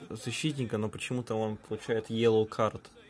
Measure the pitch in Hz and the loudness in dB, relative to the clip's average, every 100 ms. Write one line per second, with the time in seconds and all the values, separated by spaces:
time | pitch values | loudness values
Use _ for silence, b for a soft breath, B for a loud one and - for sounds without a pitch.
0 | - 110 120 117 156 139 113 107 107 - | -12 -8 -6 -2 -2 -2 -2 -2 -2 -4
1 | - 123 113 110 110 107 - 110 - 113 | -4 -4 -2 -2 -2 -4 -6 -6 -2 -2
2 | 110 113 117 110 107 - 107 - - - | 0 4 6 6 4 2 0 0 -16 -20